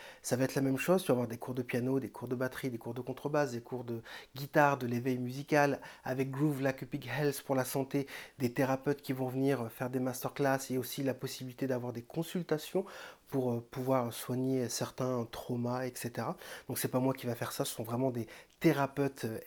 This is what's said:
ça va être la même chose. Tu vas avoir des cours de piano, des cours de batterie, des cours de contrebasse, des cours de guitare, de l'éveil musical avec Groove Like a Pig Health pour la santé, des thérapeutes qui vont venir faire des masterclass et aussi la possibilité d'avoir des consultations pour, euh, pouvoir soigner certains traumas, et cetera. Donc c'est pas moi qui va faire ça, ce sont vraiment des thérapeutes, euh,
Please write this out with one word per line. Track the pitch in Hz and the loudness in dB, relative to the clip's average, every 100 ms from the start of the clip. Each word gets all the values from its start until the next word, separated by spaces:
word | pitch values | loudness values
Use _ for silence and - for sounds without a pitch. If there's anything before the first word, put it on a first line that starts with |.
| - - | -14 -10
ça | - 123 | 0 2
va | |
être | 131 143 | 4 4
la | |
même | 135 135 | 2 4
chose. | - 185 | 4 4
Tu | 185 | 6
vas | |
avoir | 123 117 | 2 2
des | 120 | -4
cours | - | -6
de | 127 | -4
piano, | 120 123 127 135 | -2 0 2 0
des | 110 | -2
cours | - 117 | -6 -4
de | 123 | -2
batterie, | 127 - 135 | -2 -2 -6
des | 117 | -4
cours | - | -6
de | 117 | -6
contrebasse, | 123 127 143 147 143 | -6 -4 0 2 2
des | 117 | -2
cours | - 127 120 | -6 -8 -6
de | 117 - - - - | -6 -8 -14 -14 -12
guitare, | 139 156 143 139 | 0 6 6 6
de | 123 | 0
l'éveil | 120 131 127 | 0 0 -2
musical | 123 131 143 151 143 131 - - | -2 -6 2 6 6 4 -4 -10
avec | - 131 135 | -4 -2 0
Groove | 135 151 139 | 2 2 2
Like | 135 131 | 0 -2
a | 135 | -6
Pig | 147 123 | -8 -4
Health | 127 147 135 | 0 0 0
pour | - 131 | 0 0
la | |
santé, | 127 143 135 143 135 - - - | 2 0 0 0 -2 -8 -12 -2
des | 123 | 0
thérapeutes | 123 131 135 147 143 | 2 2 2 0 -2
qui | - | -2
vont | 131 127 | -2 -2
venir | 131 135 131 113 | 2 2 2 -2
faire | - 123 | -4 -4
des | 127 | -2
masterclass | 131 123 131 - 139 135 - | -2 -2 -4 0 2 2 0
et | 127 | -4
aussi | 120 - | -4 -2
la | 135 | -2
possibilité | 123 131 - 131 123 135 | -2 -4 -6 -8 -4 -2
d'avoir | 123 123 | -2 -4
des | 117 | -8
consultations | 120 160 165 185 165 151 - 180 196 - - - - | -6 -6 -4 -4 0 -2 0 -2 -2 -8 -16 -18 -4
pour, | 139 127 | -2 0
euh, | 120 117 | 0 -4
pouvoir | 135 127 131 120 | -4 2 2 2
soigner | - - 123 131 131 117 | -4 -4 0 2 2 0
certains | - 123 - 127 123 113 | -2 -4 -2 -2 0 -4
traumas, | - - 120 120 127 127 | -6 -4 -2 -2 -2 -4
et | - | -6
cetera. | 120 120 117 - - - - | -6 -4 -4 -6 -10 -12 -8
Donc | 123 | -4
c'est | 131 | 0
pas | 127 | 4
moi | 131 | 4
qui | 135 123 | 4 2
va | 117 | 0
faire | 117 | -2
ça, | - | -2
ce | 139 | -2
sont | - | -2
vraiment | 117 117 135 | -2 2 2
des | 120 110 - - - | 2 -4 -8 -20 2
thérapeutes, | 165 139 135 - 139 139 | 4 6 2 2 0 0
euh, | 117 110 | -4 -4